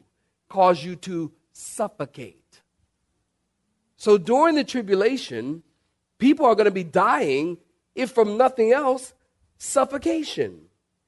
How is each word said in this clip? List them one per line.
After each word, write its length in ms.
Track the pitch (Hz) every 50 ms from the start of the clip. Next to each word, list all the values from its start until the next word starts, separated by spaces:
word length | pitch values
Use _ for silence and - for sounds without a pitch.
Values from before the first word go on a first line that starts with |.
| _ _ _ _ _ _ _ _ _ -
Cause 340 | - 190 185 180 180 147 147
you 120 | 185 180
to 340 | - - 190 180 170 160 147 - _ _ _ _
suffocate. 1080 | - - - - - 214 196 - - 147 - _ 147 123 95 - _ _ _ _ _ _ _ _ _ _ _ _ _ _ _ _ _ _ _ _ _ _ _ _ _ _ _ _ _ _ _ _
So 220 | - - 214 208
during 380 | 208 160 220 240 277 320 339 311
the 80 | 294 262
tribulation, 1000 | - - 254 220 190 196 190 202 240 269 254 - - 127 110 117 135 156 165 - _ _ _ _ _ _ _ _ _ _
people 280 | - 214 269 311 320 302
are 100 | 240 220
gonna 160 | 202 208 208
be 120 | 185 190 180
dying, 760 | 160 135 185 196 233 247 - 226 151 135 139 156 175 170 - _ _ _ _ _ _ -
if 180 | - 254 -
from 260 | - 233 220 208 208
nothing 340 | 220 254 254 254 240 220 220
else, 420 | 254 285 302 254 262 262 - - _ _ _ _ _ _ _ _ _
suffocation. 1080 | - - - - 269 262 262 277 269 - 330 330 320 294 - - - 123 98 90 80 78 _ _ _ _ _ _ _ _